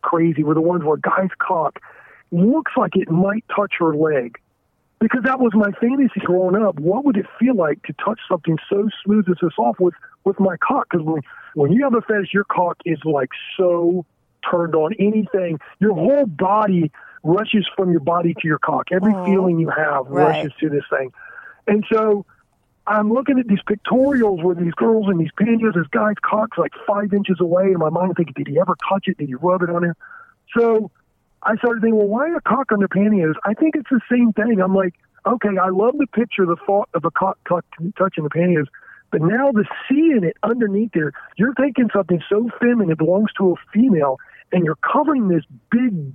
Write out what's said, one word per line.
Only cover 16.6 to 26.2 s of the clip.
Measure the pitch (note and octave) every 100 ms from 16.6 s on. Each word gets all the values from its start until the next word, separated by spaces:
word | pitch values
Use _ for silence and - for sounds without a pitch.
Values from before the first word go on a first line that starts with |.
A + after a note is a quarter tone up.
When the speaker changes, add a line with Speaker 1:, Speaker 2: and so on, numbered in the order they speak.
| G#3 F3+ D#3 - - -
Speaker 1:
rushes | D#3 F#3 A3 G#3+ E3+ -
from | F#3
your | E3
body | C#3+ E3+ E3+
to | - D#3+
your | D3
cock. | - D3 -
Every | F#3 G3+
Speaker 2:
Aw. | G3 F3+
Speaker 1:
feeling | F#3+ F#3 E3
you | D#3+
have | D3 D3+ C#3+ C3+
Speaker 2:
Right. | F3 D#3 D#3
Speaker 1:
rushes | D#3 -
to | D#3
this | D3 -
thing. | C#3+ C3 - - - - - -
And | G#3+ G#3
so | A3 A3 G3+ - _ _ _ _ _ -
I'm | G#3+ G#3+
looking | A#3+ C#4 C4
at | A#3+
these | G3 -
pictorials | G#3 - A3+ C4+ C#4 G#3+ F#3
where | F3
these | E3+ E3+
girls | D#3+ A3+ A3 G3+
in | F3+
these | D#3 -
pantyhose, | G#3+ A3+ A3
this | F3 D#3+
guy's | A#3 G#3+ G#3